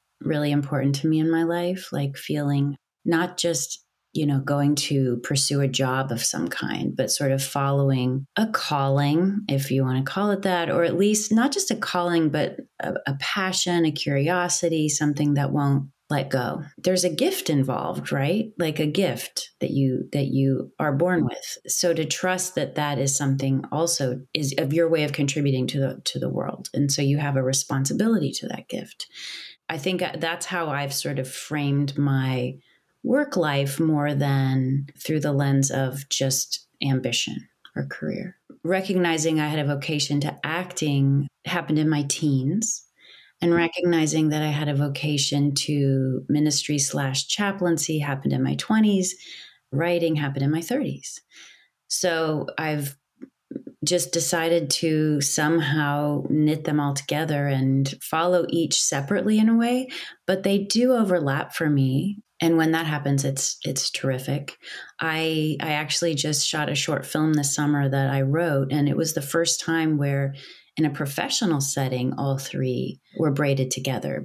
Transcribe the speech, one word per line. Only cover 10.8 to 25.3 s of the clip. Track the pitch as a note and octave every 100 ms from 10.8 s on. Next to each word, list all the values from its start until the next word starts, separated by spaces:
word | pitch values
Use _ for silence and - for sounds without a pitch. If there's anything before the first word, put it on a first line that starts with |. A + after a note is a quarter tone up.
at | E3+ E3+
least | G#3 G#3+ -
not | A3 C4+
just | F#4+ -
a | A3
calling, | - F3+ F3 E3+ D#3
but | D3+ - - - -
a, | - - -
a | C#3
passion, | - G#3 F#3 - F3+ F3 D#3+
a |
curiosity, | D3 D3+ C#3 D3 F3+ F3+ - E3+ D#3+ D3+
something | - D3 C#3+ D3 C#3+
that | C#3
won't | C#3+ C#3 C#3 C#3 _ -
let | - C#3
go. | C3 B2 D3+ C#3+ -
There's | - F#3
a | F3+
gift | D#3 E4 F#4+ -
involved, | C#3+ C3+ B2 D3+ F3+ -
right? | C#3+ C#3 G#3 A3 -
Like | E3 D3+
a | D3+
gift | D3+ F3+ A2+ - - - -
that | D3
you, | C#3 C3+ B2+ -
that | C#3+ C#3
you | C3+ C3+ C3 - -
are | D3+
born | C#3 F3+ F3 C3
with. | - - - -
So | - F3
to | D#3+ D3
trust | - F#3 F#3 - -
that | C#3+ D3+
that | D3 C#3
is | C#3 -
something | C#3+ C3+ C3+ C3+ -
also | D3 E3 - C3+ - -
is | D3+ C#3 -
of | C3+
your | D#3+ E3
way | E3
of | D3
contributing | C#3+ C#3